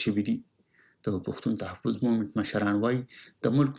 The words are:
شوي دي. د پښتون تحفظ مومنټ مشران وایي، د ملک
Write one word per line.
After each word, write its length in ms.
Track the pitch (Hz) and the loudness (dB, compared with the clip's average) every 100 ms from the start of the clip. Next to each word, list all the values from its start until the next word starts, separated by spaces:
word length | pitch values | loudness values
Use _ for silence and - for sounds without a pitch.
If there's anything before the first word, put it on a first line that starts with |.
شوي 200 | - 101 104 | 0 0 0
دي. 80 | 117 - _ _ _ _ _ | -2 -4 _ _ _ _ _
د 100 | - 95 110 | -4 -4 -4
پښتون 280 | - - 107 | -4 -2 -2
تحفظ 340 | 92 90 120 107 | -4 -6 -4 0
مومنټ 340 | 120 113 101 110 | 2 2 0 -2
مشران 400 | 101 104 101 104 | -2 0 0 2
وایي، 180 | 113 127 131 - - _ | 2 0 -4 -14 -20 _
د 100 | 120 131 | 0 4
ملک 200 | 135 | 2